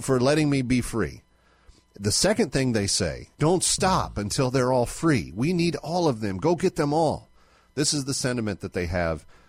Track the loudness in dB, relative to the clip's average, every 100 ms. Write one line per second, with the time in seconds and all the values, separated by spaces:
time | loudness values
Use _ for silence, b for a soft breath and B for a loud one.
0 | 0 2 4 4 2 0 2 0 0 -2
1 | -4 -6 _ b b b b b b -6
2 | -2 0 2 2 0 0 0 0 0 0
3 | -2 -4 -12 _ 2 2 2 0 2 0
4 | -2 -4 -4 0 0 2 2 2 0 0
5 | 2 2 0 -4 -2 0 0 -2 -4 0
6 | 0 0 -2 0 0 2 0 0 0 2
7 | 0 -2 -8 b b b b -4 -2 -2
8 | -4 -4 -2 -2 -2 -4 -6 -4 -2 -2
9 | -2 -4 -8 b